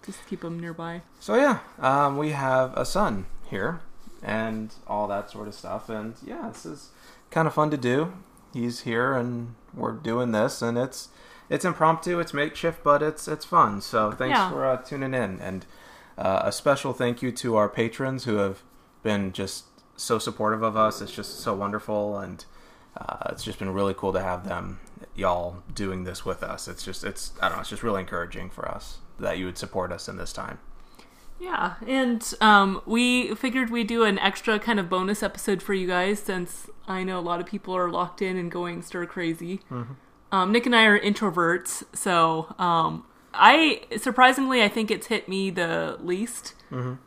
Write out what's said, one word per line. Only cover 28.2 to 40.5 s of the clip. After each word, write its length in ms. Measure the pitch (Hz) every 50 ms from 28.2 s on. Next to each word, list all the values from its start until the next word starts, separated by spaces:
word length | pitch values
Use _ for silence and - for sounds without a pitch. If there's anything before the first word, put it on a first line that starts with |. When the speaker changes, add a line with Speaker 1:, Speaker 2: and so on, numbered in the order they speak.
| 85 85 - - - 92
Speaker 2:
for 180 | - - -
us 300 | - - - - - - - - - - -
that 180 | 98 98 90
you 80 | 87 92
would 120 | 92 92 -
support 320 | - 90 - 98 90 90
us 160 | 90 87 - -
in 80 | 98
this 160 | 92 90 - -
time. 240 | - - - - - - - - - - - - - - - - - - - - -
Speaker 1:
Yeah, 340 | 349 359 339 - - 180 180 - 226
and, 480 | 226 262 269 262 247 240 220 - - - -
um, 400 | 220 214 208 202 196 196 190 - -
we 480 | - 214 233 247 247 247 247 - - 220
figured 340 | - - 262 226 262 254 226
we'd 160 | 226 240 233
do 160 | 208 233 233 226
an 140 | 214 202
extra 400 | 190 - 196 202 - - 240 220
kind 220 | 208 208 233 226 202
of 100 | 185 170
bonus 320 | 185 185 185 190 208 208
episode 400 | 214 190 - - - - 202 180
for 140 | - - 202
you 100 | 190 185
guys, 340 | 180 180 180 180 196 208 202
since 480 | - - 190 185 180 175 - - - - - - -
I 160 | - 190 185 185
know 160 | 185 185 180
a 20 |
lot 180 | 170 175 175 170
of 60 | 180
people 300 | - 208 196 - 185 185
are 140 | 185 180 175
locked 320 | 170 175 180 170 - - 202
in 140 | 185 185
and 120 | 185 175 170
going 320 | - 175 175 175 170 170
stir 240 | 170 - - 180 175
crazy. 520 | 170 - 190 170 165 165 165 175 170 190 190 - -
Speaker 2:
Mm-hmm. 240 | 131 123 120 117 135 - - - _ _ - -
Speaker 1:
Um, 200 | - 190 185 190